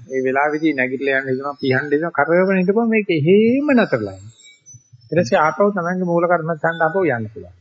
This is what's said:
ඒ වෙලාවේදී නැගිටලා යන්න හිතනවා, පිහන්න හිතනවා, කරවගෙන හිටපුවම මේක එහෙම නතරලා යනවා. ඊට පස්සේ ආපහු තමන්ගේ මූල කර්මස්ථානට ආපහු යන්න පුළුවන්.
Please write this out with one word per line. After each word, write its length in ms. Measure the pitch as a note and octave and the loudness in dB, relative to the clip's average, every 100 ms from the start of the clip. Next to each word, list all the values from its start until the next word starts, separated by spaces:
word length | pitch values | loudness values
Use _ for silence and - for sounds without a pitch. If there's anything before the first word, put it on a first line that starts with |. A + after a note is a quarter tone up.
| A2+ | -8
ඒ 140 | C3 | -4
වෙලාවේදී 500 | C3 C3 D3+ D3+ D#3+ | -2 0 0 0 -2
නැගිටලා 440 | C#3 B2+ B2+ C#3 C3+ | 0 -2 -2 -2 -2
යන්න 120 | C3+ | -2
හිතනවා, 260 | C3 C#3 C#3 | -4 -6 -6
පිහන්න 300 | C3+ C3 D3 | -2 -2 0
හිතනවා, 260 | C#3+ E3+ | -2 -2
කරවගෙන 440 | D#3+ C#3+ F3 F#3+ F#3+ | -2 2 2 2 2
හිටපුවම 300 | F3+ G#3 A#3 | 2 0 2
මේක 220 | A3 G3+ | 0 0
එහෙම 560 | E3 D3 G3+ A3+ C4 D4 | 0 4 4 4 2 2
නතරලා 440 | B3+ G3 B2+ G#2 | 2 2 -2 -4
යනවා. 180 | F#2+ G#2 - - - _ - _ - | -10 -20 -20 -20 -20 _ -20 _ -20
ඊට 140 | - D#3 | -4 -2
පස්සේ 220 | F3+ F#3+ | 0 2
ආපහු 300 | D#3 - G#3 | 2 2 0
තමන්ගේ 360 | G3+ E3+ F#3 F3+ | 0 -4 -4 -2
මූල 180 | E3+ E3+ | 0 2
කර්මස්ථානට 560 | F3 D#3+ E3 E3 E3 | 0 -2 -4 -4 0
ආපහු 220 | D#3+ F#3 | 0 0
යන්න 220 | F3 A#2+ A2 | 0 -2 -6
පුළුවන්. 280 | - - - | -12 -20 -20